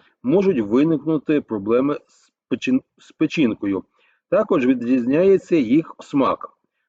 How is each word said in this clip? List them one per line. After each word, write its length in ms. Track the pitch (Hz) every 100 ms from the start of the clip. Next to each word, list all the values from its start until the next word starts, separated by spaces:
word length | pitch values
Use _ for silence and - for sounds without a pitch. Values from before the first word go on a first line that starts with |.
| _ _
можуть 360 | 123 175 190 147
виникнути 800 | 101 120 156 156 147 156 - 147
проблеми 580 | - 107 98 120 139 143 -
з 240 | _ _ _ -
печин-, 320 | 131 - 127 - _
з 140 | -
печінкою. 720 | - 156 - 127 101 101 95 - _ _ _ _
Також 360 | 185 214 170 123
відрізняється 920 | 127 117 131 117 147 190 190 - 170
їх 400 | 110 143 165 -
смак. 580 | - 143 113 - - _ _ _